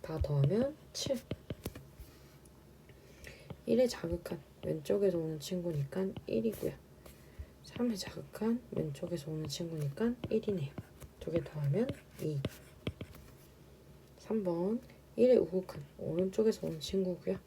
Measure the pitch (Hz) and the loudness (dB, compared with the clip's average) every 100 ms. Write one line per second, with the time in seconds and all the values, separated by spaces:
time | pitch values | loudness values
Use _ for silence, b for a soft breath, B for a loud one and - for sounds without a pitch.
0 | - 160 - 147 143 202 269 302 - - | -6 -2 2 4 6 6 2 -2 -12 -6
1 | - 262 - - - - - - - - | -2 -2 -2 -8 -6 -10 -8 -12 -18 -18
2 | - - - - - - - - - - | -18 -18 -20 -20 -20 -20 -20 -20 -20 -20
3 | B B B B B - - 233 254 - | B B B B B -12 2 4 4 2
4 | 170 175 - 170 - - - 160 143 202 | -4 -4 -4 -8 -10 -10 -4 -4 2 4
5 | 196 175 160 156 - 185 175 151 139 - | 4 4 -2 -4 -4 -2 -2 -2 -2 -2
6 | 190 - - 226 226 202 - - - - | -2 -4 -2 0 0 0 -4 -6 -16 -20
7 | B B B B B B - - 240 208 | B B B B B B -14 -2 -2 -2
8 | - - 143 - 220 233 - - 156 139 | -6 -10 -12 -2 0 0 -2 -4 -2 -4
9 | 175 170 151 156 151 139 170 165 147 139 | -4 -4 -4 -6 -4 -4 -6 -2 -4 0
10 | 226 247 - 220 214 190 139 - - - | 0 0 0 0 0 -2 -2 -6 -14 -16
11 | - - - 165 143 151 143 165 254 - | -20 -12 -2 -2 -2 -2 0 2 0 -2
12 | - - 156 147 135 - - - - - | -10 -6 -4 -2 -4 -8 -20 -8 -8 -8
13 | - - - - - - - - - - | -14 -14 -20 -20 -20 -20 -20 -20 -20 -20
14 | - - - 220 185 170 185 233 - B | -20 -20 -2 0 2 2 2 0 -4 B
15 | - - 240 247 - 185 185 156 143 - | -14 6 10 10 8 0 -2 -10 -14 -8
16 | - 160 190 185 220 208 160 160 143 190 | -2 2 2 4 4 4 -4 -6 -2 0
17 | 185 175 - 190 | 0 -2 -4 -4